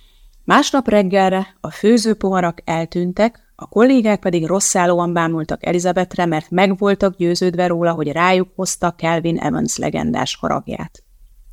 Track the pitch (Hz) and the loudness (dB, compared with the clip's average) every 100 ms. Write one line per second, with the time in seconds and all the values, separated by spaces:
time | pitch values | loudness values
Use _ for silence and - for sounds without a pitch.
0 | _ _ - - - 208 - 277 240 208 | _ _ -20 -12 0 2 2 0 2 2
1 | 190 196 190 185 190 _ - - 208 240 | 2 2 2 0 -4 _ -14 -2 2 4
2 | 220 214 196 190 175 - - 165 165 175 | 2 -2 0 0 -2 -4 -6 -4 -4 -4
3 | 180 180 226 - _ _ - 196 247 269 | -4 0 -2 -2 _ _ -4 2 4 4
4 | 214 202 190 175 160 190 - 196 175 175 | 2 0 0 -2 0 -2 0 0 2 2
5 | 175 170 165 165 156 - - 175 180 180 | 0 0 -2 -2 -4 -6 -2 -2 0 -2
6 | 180 - 175 156 - 175 196 190 202 196 | -2 -2 -2 -2 -2 2 2 2 0 0
7 | 196 180 170 175 185 170 180 170 170 165 | 0 0 -2 0 0 0 0 0 -2 -2
8 | 147 151 180 185 185 - 185 - 175 165 | -4 0 2 2 0 -6 -6 -2 -4 -2
9 | 165 165 165 170 151 156 156 - 147 151 | -2 0 0 -2 -2 -2 -4 -4 -4 -4
10 | 156 - - - - 139 - - 156 - | -4 -4 -4 -6 -4 -4 -6 -12 -14 -18
11 | _ _ - - - | _ _ -20 -20 -20